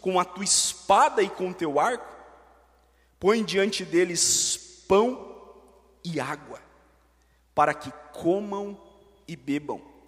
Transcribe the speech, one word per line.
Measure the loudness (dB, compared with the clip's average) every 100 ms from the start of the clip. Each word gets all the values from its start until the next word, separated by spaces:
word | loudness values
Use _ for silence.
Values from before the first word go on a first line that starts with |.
com | 0 0
a | -2
tua | -4
espada | -2 0 0 -6 4 6 6 4
e | 0
com | -2 -6
o |
teu | -4 -2 0
arco? | 0 -2 -10 -20 -20 -20 -20 _ _ _ _ _ _ _
Põe | 2 2
diante | 2 0 0 -2 0
deles | 2 2 0 0 0 0 -4 -10 -20 2
pão | 4 4 -2 -14 -20 -20 -20 -20 _ _ _
e | -8 -6
água, | -6 -8 -12 -20 -20 _ _ _ _ _ _ _ _
para | 2 2
que | 2 -10 -16 -20
comam | -4 0 0 -2 -8 -10 -14 -20 _ _ _ -18
e | -14
bebam, | -6 -6 -4 -12 -12 -20